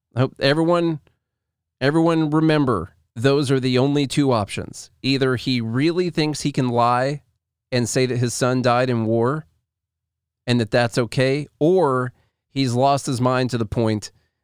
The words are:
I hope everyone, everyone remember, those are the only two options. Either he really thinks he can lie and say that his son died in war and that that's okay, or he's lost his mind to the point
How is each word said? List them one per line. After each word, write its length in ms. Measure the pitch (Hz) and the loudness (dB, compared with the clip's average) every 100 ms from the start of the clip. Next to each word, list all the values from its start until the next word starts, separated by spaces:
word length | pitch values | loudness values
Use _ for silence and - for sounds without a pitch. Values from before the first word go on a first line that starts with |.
| _ 117 | _ -2
I 60 | |
hope 120 | 131 - | -2 0
everyone, 600 | 139 151 165 175 170 160 _ _ _ _ _ _ _ - | 0 2 2 2 0 -4 _ _ _ _ _ _ _ -4
everyone 520 | 135 160 165 165 156 | 0 2 2 2 2
remember, 640 | 156 160 151 131 110 80 _ _ - | 2 2 2 2 -2 -4 _ _ -2
those 360 | 131 139 135 | 2 2 2
are 80 | 135 | 0
the 180 | 127 123 | 2 2
only 300 | 135 143 135 | 2 0 -2
two 240 | - 143 | 0 0
options. 580 | 117 101 - - - - _ | 0 -2 -8 -12 -14 -20 _
Either 320 | 127 135 135 127 | -2 0 0 -2
he 260 | - 127 | -2 -2
really 480 | 113 117 156 170 180 | -2 0 0 0 -2
thinks 320 | 160 151 147 | -2 -2 -2
he 100 | 147 | -4
can 180 | 139 127 | -2 -2
lie 520 | 120 117 123 131 147 _ _ _ _ - | 0 2 2 -2 -4 _ _ _ _ -6
and 180 | 123 117 | -2 0
say 160 | 139 127 | 0 0
that 120 | 123 | 0
his 180 | 123 - | -2 0
son 260 | 127 127 | 0 0
died 260 | 123 120 127 | 2 2 0
in 200 | 120 110 | 0 0
war 400 | 113 117 156 - _ _ _ _ _ _ _ _ _ - | 0 0 -2 -8 _ _ _ _ _ _ _ _ _ -2
and 140 | 120 | 0
that 100 | 113 | 2
that's 300 | 131 120 - | 0 0 0
okay, 480 | 120 - 131 139 143 - | -2 0 0 -2 -6 -2
or 560 | 151 185 151 127 127 - _ _ _ | 2 4 2 0 -4 -10 _ _ _
he's 240 | 135 131 120 | -4 0 2
lost 320 | 139 139 - | 2 0 -2
his 120 | 123 | -2
mind 300 | 127 127 127 | 0 0 0
to 80 | 123 | -2
the 80 | 110 | -4
point 460 | - 110 107 - _ _ _ | -2 -2 -2 -6 _ _ _